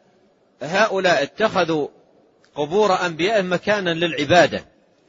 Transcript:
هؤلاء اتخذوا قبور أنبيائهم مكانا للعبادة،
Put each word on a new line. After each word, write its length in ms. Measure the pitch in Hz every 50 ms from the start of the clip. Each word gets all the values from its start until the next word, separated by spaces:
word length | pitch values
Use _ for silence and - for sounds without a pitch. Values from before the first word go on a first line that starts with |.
| _ _ _ _ _ _ _ _ _ _ _ -
هؤلاء 640 | 127 151 180 196 220 214 190 190 185 180 160 139 143
اتخذوا 640 | - - - 220 214 - 190 170 156 160 151 135 - - _ _ _ _ _ _ _ _ _ _ _ -
قبور 500 | 143 147 147 175 214 214 196 185 170 180
أنبيائهم 480 | 175 160 151 170 208 226 202 185 180 180
مكانا 360 | 170 - 196 208 202 185 170
للعبادة، 760 | 165 165 175 165 135 139 147 139 175 175 147 - 107 90 - - _ _ _ _ _ _ _